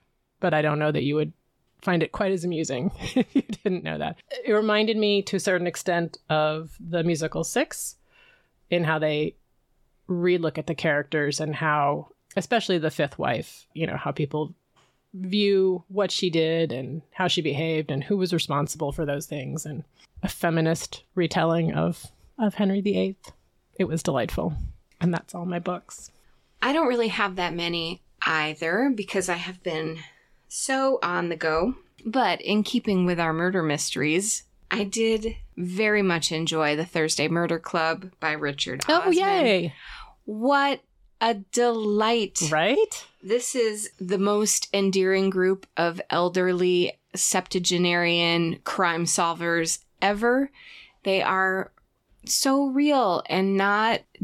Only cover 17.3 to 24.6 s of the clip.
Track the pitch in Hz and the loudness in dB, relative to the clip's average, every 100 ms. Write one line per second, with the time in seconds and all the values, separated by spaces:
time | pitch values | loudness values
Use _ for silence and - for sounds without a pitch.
17.3 | - 151 139 165 156 156 139 - 202 180 | 0 0 -2 -2 -2 -2 -4 -2 -2 0
18.3 | 170 - 143 147 156 147 143 147 143 - | -2 0 -2 -2 -4 -6 -4 -4 -4 -6
19.3 | 147 135 151 151 151 - _ _ - - | -8 -8 -8 -8 -12 -14 _ _ -8 -8
20.3 | - 175 165 160 160 - - - - 165 | -2 0 2 2 0 -4 -14 -8 -2 0
21.3 | 180 165 165 165 151 165 165 - - - | 2 2 2 0 0 -2 -2 -12 -20 -20
22.3 | - 214 - 196 196 202 190 190 196 - | -2 -2 2 0 0 0 0 -2 -4 -16
23.3 | - _ _ _ - 180 156 - 135 113 | -20 _ _ _ -4 -2 -2 -2 -2 -2
24.3 | - 165 151 | -2 -4 -4